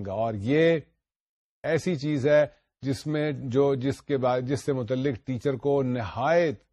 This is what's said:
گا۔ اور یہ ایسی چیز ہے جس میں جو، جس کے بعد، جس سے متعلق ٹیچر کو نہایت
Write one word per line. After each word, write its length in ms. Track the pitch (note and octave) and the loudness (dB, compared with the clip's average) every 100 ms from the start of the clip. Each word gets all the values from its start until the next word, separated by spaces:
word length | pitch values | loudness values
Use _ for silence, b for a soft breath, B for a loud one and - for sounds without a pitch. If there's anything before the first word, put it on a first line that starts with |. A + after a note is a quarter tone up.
| G2 | -6
گا۔ 80 | |
اور 200 | G2 A2+ G#2+ A2 | -2 -2 -2 0
یہ 280 | D3+ E3 E3 - _ _ _ _ _ _ _ | 4 4 2 -4 _ _ _ _ _ _ _
ایسی 320 | C#3 D#3+ F#3 D#3 | -2 -2 0 -2
چیز 320 | D3 D3 C#3 | -2 0 4
ہے 180 | D3 D3 b b - | 4 4 b b -8
جس 220 | C3 C3+ D3+ | -4 -4 -2
میں 240 | D3+ D3+ C3 C3 B2+ | -2 -2 -4 -2 2
جو، 180 | C#3 C3+ | 2 2
جس 260 | C3+ - | -2 -4
کے 160 | - C#3 | -4 0
بعد، 240 | B2 B2+ B2+ | 2 0 0
جس 160 | C#3+ | -4
سے 100 | - | -2
متعلق 520 | C3 A#2 C3 C#3 A#2 - | -4 -2 -2 -2 -4 -6
ٹیچر 280 | B2+ C#3+ C3 C#3+ | -4 -2 -2 0
کو 160 | C#3 | 0
نہایت 800 | B2+ B2 G2 A2+ C#3 E3+ E3 A2 _ | 0 -2 -6 -4 2 2 2 -2 _